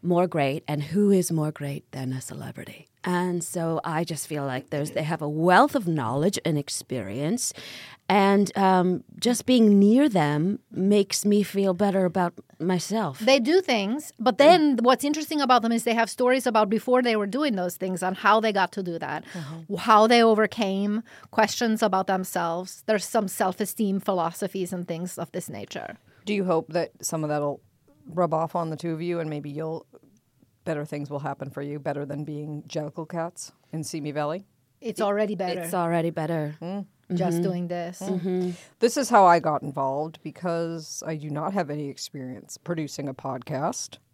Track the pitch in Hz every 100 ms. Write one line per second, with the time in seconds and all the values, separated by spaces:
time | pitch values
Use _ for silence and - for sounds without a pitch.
0 | 170 175 180 170 139 143 - 147 147 175
1 | 208 196 175 165 151 147 143 139 _ -
2 | 131 131 - 139 135 - - - - _
3 | - 180 180 175 170 180 165 160 - 160
4 | 165 156 - 151 139 127 - 147 151 -
5 | 156 165 147 151 170 180 285 285 180 160
6 | 113 131 170 202 - 151 143 - - 127
7 | 92 104 147 240 - - - - - -
8 | _ 196 196 196 196 - 190 185 185 180
9 | - - 226 240 - 254 220 202 202 233
10 | 294 196 147 147 170 208 _ - 190 208
11 | 196 - 208 208 202 196 196 180 202 190
12 | 185 180 175 - - _ 175 180 - 220
13 | 185 135 220 277 233 359 370 240 196 262
14 | - - 233 226 285 349 302 247 233 254
15 | 285 302 302 302 269 247 226 233 240 233
16 | 233 - 247 254 247 220 214 214 - 254
17 | 240 220 202 240 302 202 180 - 185 180
18 | 185 190 214 214 220 196 175 - 180 165
19 | 151 147 - 185 143 165 160 196 220 214
20 | 220 233 226 214 214 - 202 190 202 208
21 | - - - - 214 - 233 220 214 190
22 | 185 190 185 180 170 170 185 - - 220
23 | - 233 196 - 190 185 208 - 214 190
24 | - 185 165 165 190 196 175 180 175 165
25 | 180 - 165 185 - 107 98 - - 214
26 | _ _ - 208 185 160 156 165 156 _
27 | - 165 151 147 147 139 _ _ _ _
28 | 269 165 170 156 160 - 156 156 170 160
29 | 175 170 156 147 143 143 160 160 - -
30 | _ _ _ _ _ _ - 151 151 147
31 | 139 143 143 139 139 135 143 147 139 143
32 | 143 143 147 147 151 147 - 165 156 160
33 | 160 170 170 170 - _ _ 160 156 165
34 | 147 147 147 170 196 _ _ _ 240 214
35 | 208 202 214 196 185 180 165 180 170 170
36 | 165 165 156 165 151 151 165 196 196 _
37 | _ 175 170 170 175 175 175 175 170 185
38 | 190 185 175 185 180 175 - _ 226 262
39 | 254 233 185 170 170 143 156 139 135 139
40 | 160 160 156 151 180 170 170 165 156 -
41 | - 156 151 147 160 196 151 147 143 135
42 | - 147 127 127 - - - 170 147 -
43 | 139 - 135 127 120 135 156 247 - -
44 | _